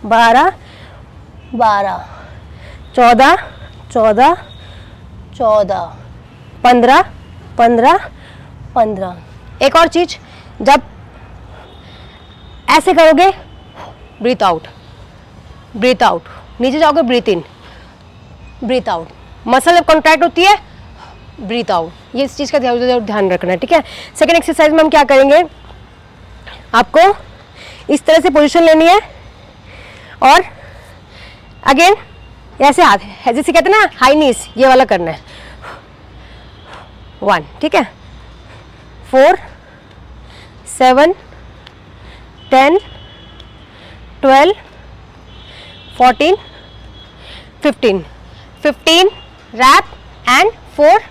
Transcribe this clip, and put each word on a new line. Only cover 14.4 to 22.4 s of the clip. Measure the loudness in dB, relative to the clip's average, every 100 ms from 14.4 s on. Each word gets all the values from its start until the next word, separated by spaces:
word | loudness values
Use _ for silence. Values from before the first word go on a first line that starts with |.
out, | -2 -4 -10 -20 -20 -20 -20 -20 -20 -20 -20 -20 -20 -4
breathe | -4 0
out, | -2 -2 -10 -20 -20 -6
नीचे | -6 0
जाओगे, | 0 0
breathe | -2 -2 -2
इन, | -6 -8 -20 -20 -20 -20 -20 -20 -20 -20 -20 -20 -14
breathe | -6 -6 -4
आउट, | -10 -12 -20 -20 -18 -4
मसल | -2 2 2
जब | 2
कॉन्ट्रैक्ट | 0 2 0
होती | -2 0
है, | 0 0 -4 -20 -20 -20 -20 -20 -20 -18
breathe | -10 -8 -4
out, | -6 -6 -16 -14 -8
ये | -8
इस |
चीज़ | -8